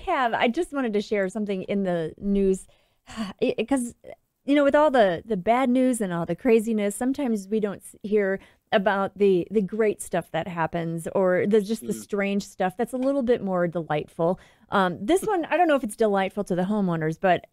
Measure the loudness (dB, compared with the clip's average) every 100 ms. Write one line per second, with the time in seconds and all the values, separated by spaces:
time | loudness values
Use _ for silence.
0 | 2 -2 0 0 0 0 -4 -4 -2 -2
1 | -2 -2 -2 -4 -4 -4 -2 -2 0 0
2 | -4 -6 -2 2 2 0 -4 _ _ _
3 | -16 -10 -10 -4 -2 -2 -2 -2 -2 -8
4 | -20 -20 _ _ 0 2 4 4 4 6
5 | 4 2 -2 -2 0 2 2 2 2 0
6 | -2 -2 -2 -2 2 2 2 0 -2 -2
7 | -2 -2 -2 -4 -2 -2 -2 -6 -14 -16
8 | -2 0 2 -2 -6 _ _ 0 2 0
9 | -2 2 2 2 2 -2 -2 0 -2 -2
10 | -4 -6 -4 -6 -6 -4 -4 -2 -4 -6
11 | -4 0 2 2 2 2 2 -4 -6 -8
12 | -6 -4 -2 -2 -4 -4 -4 -2 -4 -2
13 | -2 0 0 0 0 0 0 -2 -4 -4
14 | -4 -2 -2 -2 -8 _ _ 0 0 -2
15 | 0 0 2 -2 0 2 4 2 -2 0
16 | 0 2 0 -4 -4 -2 0 0 0 0
17 | -2 0 2 0 2